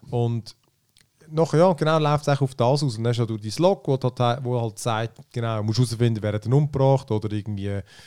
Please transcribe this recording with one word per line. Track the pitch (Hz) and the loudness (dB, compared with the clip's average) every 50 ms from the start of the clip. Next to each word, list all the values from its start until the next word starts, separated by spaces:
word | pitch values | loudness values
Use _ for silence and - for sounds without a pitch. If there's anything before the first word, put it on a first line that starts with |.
| - - | -10 -4
Und | 123 120 120 117 117 117 107 - - _ _ _ _ _ _ _ _ _ _ _ _ _ _ - | -2 0 0 0 -2 -4 -6 -10 -16 _ _ _ _ _ _ _ _ _ _ _ _ _ _ -6
nachher, | 156 156 165 - - 151 | 0 0 0 2 4 4
ja, | 170 190 175 | 4 4 4
genau, | - 156 151 160 160 | 2 2 2 2 2
läuft's | 151 147 147 147 - - | 2 2 0 0 2 2
eigentlich | 143 139 | 0 2
auf | 143 131 - | 0 -2 0
das | - 120 120 139 143 151 | 0 2 2 2 2 2
aus. | 139 110 107 | 0 -2 -2
Und | 113 | 0
dann | 120 | 0
hast | 120 117 120 110 | 0 0 0 -2
du | 113 | -4
ja | 107 | -6
dein | 104 110 - - | -6 -6 -2 2
Log, | 165 185 196 196 - - | 2 2 2 2 0 -2
wo | 135 131 | -2 0
halt, | - 127 120 - 123 120 120 139 131 | 0 -2 -2 0 0 0 0 -2 -2
wo | 120 123 120 | -4 -4 -2
halt | 117 113 104 - | -4 -4 -6 -6
sagt, | - 120 113 107 113 113 - - - _ | -4 -2 -2 -2 -2 -6 -8 -12 -18 _
genau, | - 120 117 117 113 107 104 | -8 -4 -4 -2 -2 -2 -2
musst | 110 107 117 | -2 0 0
herausfinden, | 127 110 113 107 120 117 113 107 | 0 0 0 0 0 0 0 0
wer | 98 104 104 | -2 -4 -4
hat | 104 - | -4 -2
ihn | 110 127 | 0 2
umgebracht | 143 151 147 147 135 135 135 135 131 - - | 2 2 2 0 2 2 4 2 2 0 -2
oder | 110 107 110 107 | -4 -2 -2 -4
irgendwie, | 104 107 101 107 104 98 98 101 101 101 92 _ - - - | -6 -6 -6 -6 -6 -6 -4 -4 -4 -6 -8 _ -16 -20 -20